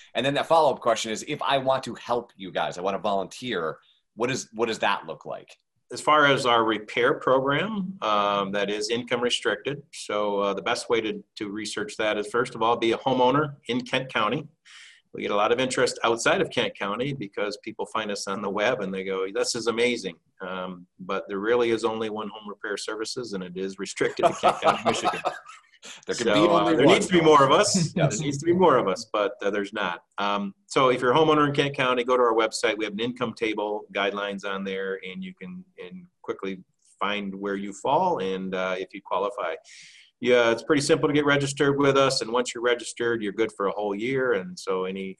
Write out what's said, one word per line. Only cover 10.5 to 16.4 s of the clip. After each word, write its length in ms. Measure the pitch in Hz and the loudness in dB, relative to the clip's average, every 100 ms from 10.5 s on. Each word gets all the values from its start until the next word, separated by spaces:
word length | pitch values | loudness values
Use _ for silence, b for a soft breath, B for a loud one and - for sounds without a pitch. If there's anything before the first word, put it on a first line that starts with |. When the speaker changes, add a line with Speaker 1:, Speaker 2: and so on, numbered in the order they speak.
Speaker 2:
the 80 | 95 | -2
best 280 | - 120 - | -4 -4 0
way 100 | 113 | 0
to, 240 | 107 98 - - | 0 -6 -10 -10
to 120 | 104 | -8
research 460 | 104 101 - 104 - | -6 -6 -6 -6 -2
that 200 | 107 104 | -2 -2
is, 100 | 104 | -2
first 280 | 117 - 113 | -2 -2 0
of 60 | |
all, 140 | 113 117 | 0 2
be 160 | 113 | 2
a 60 | 104 | 0
homeowner 580 | - 127 123 139 151 - - | 0 4 4 4 0 -6 -6
in 120 | 123 | -4
Kent 300 | 123 131 - | -2 -4 -2
County. 380 | 120 107 139 156 _ B B B B _ | -2 0 -2 -6 _ B B B B _
We 80 | - | -8
get 100 | 104 | -2
a 40 | 104 | 0
lot 180 | 110 | 2
of 80 | 120 | 2
interest 360 | 127 135 123 - | 2 2 0 2
outside 380 | 117 117 147 190 | 0 2 2 2